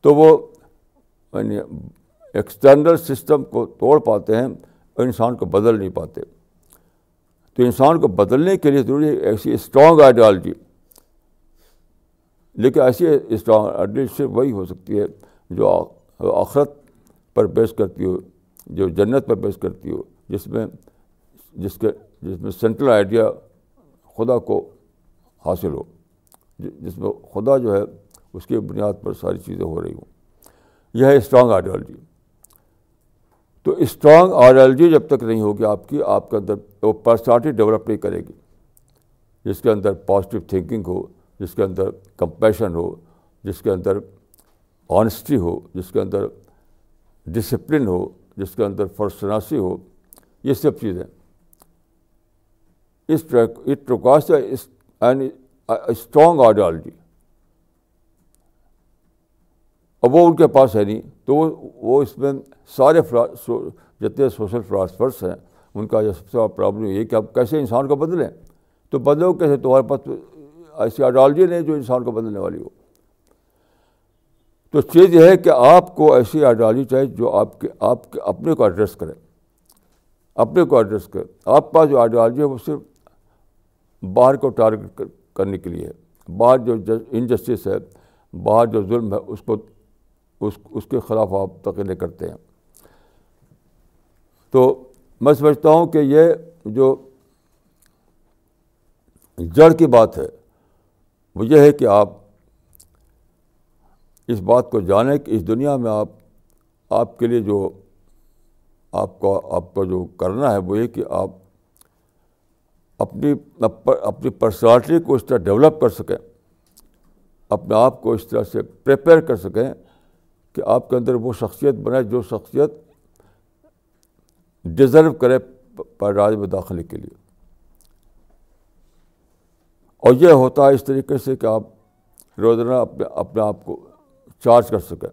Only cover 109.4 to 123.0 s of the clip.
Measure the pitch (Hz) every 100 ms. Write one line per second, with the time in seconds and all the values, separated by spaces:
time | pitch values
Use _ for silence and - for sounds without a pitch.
109.4 | - 90 87 98 95 92 87 - 90 107
110.4 | 139 101 92 104 113 107 71 80 95 -
111.4 | _ _ _ _ _ _ _ _ _ _
112.4 | _ _ _ _ _ _ 101 - 147 143
113.4 | - _ 110 - - - 104 - 127 -
114.4 | 113 - 113 123 143 165 165 135 - 123
115.4 | 85 104 151 156 120 - - - - _
116.4 | _ _ _ _ _ _ _ _ _ _
117.4 | _ 104 87 107 127 - 110 117 - 113
118.4 | 113 110 110 _ - 135 165 165 160 113
119.4 | 92 107 131 - _ _ _ _ _ _
120.4 | _ - - 123 - 123 120 123 117 110
121.4 | 110 - 139 117 147 127 113 123 - 107
122.4 | - 131 151 - _ _